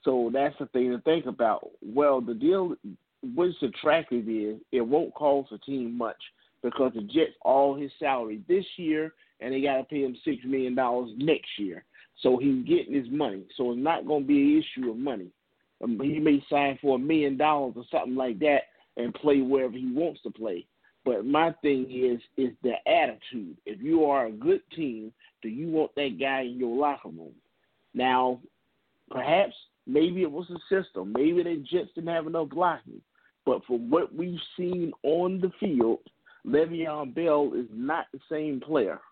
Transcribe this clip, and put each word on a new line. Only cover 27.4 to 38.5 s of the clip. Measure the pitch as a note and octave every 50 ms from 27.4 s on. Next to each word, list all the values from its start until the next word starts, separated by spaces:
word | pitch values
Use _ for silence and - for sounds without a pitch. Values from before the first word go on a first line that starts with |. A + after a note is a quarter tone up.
| _ _ _ _ _ _ _ _ _ _ _
Now, | B2 B2 B2+ B2+ B2+ B2+ B2+ B2+ B2 - - _ _ _ _ _ _ _ _ _ _ _ _
perhaps, | - B2+ B2+ C#3 D#3+ F#3 G3 - - - - _ _ _ _
maybe | - B2+ D3 D#3 F3 F3 F#3 F#3
it | D#3
was | C#3+ A#2+ C#3+ E3+
the | F3 E3+ - -
system. | G3 F#3+ F#3 - _ F#2+ F#2 G2 G#2+
Maybe | B2 C#3 D#3+ F3 F3 E3+
the | E3+ E3+
Jets | D3+ C#3 B2 E3 F3+ D3+ - _
didn't | E3 E3 E3 E3+
have | E3 D#3
enough | D#3+ E3 E3 D#3+ C#3+
blocking. | D3 D#3+ F3+ F3 D#3+ C#3 - - - - _ _ _ _ _ _ _ _ _
But | - B2 G2 -
from | - B2 A#2+ A#2+ A#2
what | C3+ E3+ F3+ - -
we've | D#3 E3+ F3+ F3 D#3+ - - -
seen | - F3+ F3 F3+ F3+ E3+ D#3+ - _ -
on | C#3 D#3 E3+ F3+ F#3 F#3+ F#3+ F3
the | F#3 - -
field, | G#3+ G3+ D#3 B2 A2+ A2+ A2+ - _ - _ _ _ _ - _ _
Le'Veon | - A#2+ D3 D#3+ E3 E3+ E3 D#3+ D#3+ D3+ D3+ D3 C3+ A#2+
Bell | D#3+ E3+ E3 D3+ D3 C#3+ C3 -
is | A#2 B2+ A2
not | A2 A2+ B2 C#3 D#3 C3 - _ -
the | C3+ _ _
same | D#3+ D3+ D#3 D#3